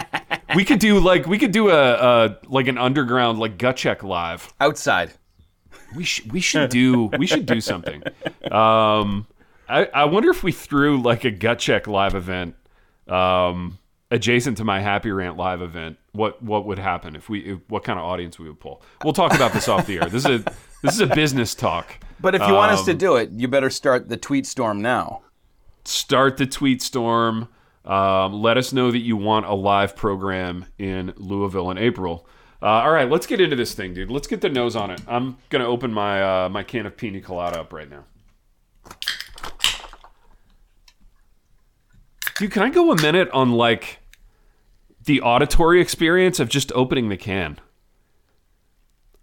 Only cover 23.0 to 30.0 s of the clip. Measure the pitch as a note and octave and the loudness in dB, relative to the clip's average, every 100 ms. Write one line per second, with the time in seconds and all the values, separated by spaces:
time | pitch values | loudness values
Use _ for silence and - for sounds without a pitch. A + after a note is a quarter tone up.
23 | F#3 C3 G#2+ G#2 B2 C3+ C3 - C#3 B2 | 2 2 0 -4 -2 0 0 -2 0 0
24 | - A2+ - C#3 - - A2+ G#2 A2+ A#2 | 0 -10 -4 -4 -4 -4 -4 -2 -2 -2
25 | E2 - _ _ _ _ _ - - - | -4 -10 _ _ _ _ _ -20 -10 -8
26 | - C3 C3+ C3 C3+ - C#3 B2+ - B2+ | 0 2 2 0 -4 0 0 0 -2 -4
27 | A#2 A#2 A#2 A2 A2 _ _ _ F2 F#2+ | 0 2 0 -2 -8 _ _ _ -4 0
28 | G2 F#2+ F#2+ G2+ A2+ A#2 B2 C3 B2 A#2+ | 2 2 0 0 0 2 0 0 0 0
29 | A#2 A2 G2+ A2 F#2+ G2 G2 G2+ G2+ - | -2 -2 0 0 0 -2 2 2 2 -2